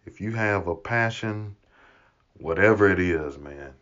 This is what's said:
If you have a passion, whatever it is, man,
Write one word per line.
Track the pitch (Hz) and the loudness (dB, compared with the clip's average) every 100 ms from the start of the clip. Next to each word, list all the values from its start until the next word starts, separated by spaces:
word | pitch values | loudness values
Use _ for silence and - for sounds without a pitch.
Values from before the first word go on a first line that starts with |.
| - | -20
If | - | -10
you | 107 | -8
have | 113 107 98 85 | -2 0 0 -2
a | 82 | -6
passion, | - 117 113 113 113 107 104 101 _ _ _ _ _ _ _ - | -2 0 0 -2 -6 -6 -10 -16 _ _ _ _ _ _ _ -10
whatever | 80 87 104 104 98 | -4 4 4 6 6
it | 90 | 4
is, | 90 80 73 73 | 2 0 -4 -10
man, | 71 71 69 67 | -14 -16 -18 -20